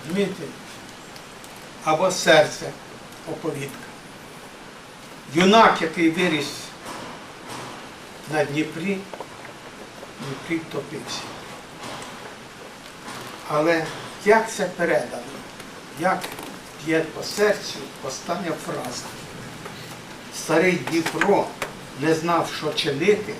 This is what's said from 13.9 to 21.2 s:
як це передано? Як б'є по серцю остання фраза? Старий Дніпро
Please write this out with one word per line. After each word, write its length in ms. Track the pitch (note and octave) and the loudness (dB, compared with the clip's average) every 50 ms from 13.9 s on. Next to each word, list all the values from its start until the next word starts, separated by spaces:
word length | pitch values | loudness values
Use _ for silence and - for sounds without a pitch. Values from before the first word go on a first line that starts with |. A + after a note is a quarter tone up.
| - - - - - - - | -6 -8 -10 -12 -12 -2 6
як 260 | G3+ G#3+ A3+ A3 - | 8 8 8 8 4
це 140 | - - G3 | 0 0 -2
передано? 580 | F3 - - E3+ E3 - A#2+ A#2+ A#2+ - B2 - - - G#2 - - - - - - - - - - - - | -2 0 0 2 4 4 4 2 0 -6 -8 -8 -10 -10 -12 -12 -12 -14 -14 -14 -14 -14 -14 -14 -14 -8 0
Як 200 | D#3+ F#3 F#3 F3+ - - - - - - - - - - - - C#3 | 2 2 2 2 -2 -6 -8 -8 -10 -10 -12 -12 -14 -14 -14 -10 -2
б'є 140 | D#3 D#3+ D#3+ | 2 4 4
по 240 | D#3 - - C#3 C3+ | 4 2 -4 -6 -6
серцю 560 | - - - G#3 G#3 G3 - - - - - - - - - - | -6 2 4 6 6 6 4 0 -8 -8 -8 -8 -10 -12 -8 -8
остання 480 | C#3 - - - - E3+ F#3 G3 E3 D#3 - - | -6 -6 -6 -4 -4 -2 -2 -2 -4 -4 -4 -4
фраза? 400 | - D3+ C#3+ - B2 B2 - - - - - - - - - - - - - - - - - - - - - - - - - - - - | -6 -6 -4 -4 -4 -6 -6 -8 -8 -10 -12 -12 -12 -12 -12 -12 -12 -12 -12 -12 -12 -12 -12 -12 -12 -12 -12 -12 -14 -14 -14 -14 -10 -10
Старий 400 | - - - D#3+ D#3+ F3 F#3 F3+ | -8 0 4 6 6 8 6 6
Дніпро 720 | D#3 C3 - D#3 E3+ D#3+ - - D#3 | 4 0 2 2 2 2 2 2 2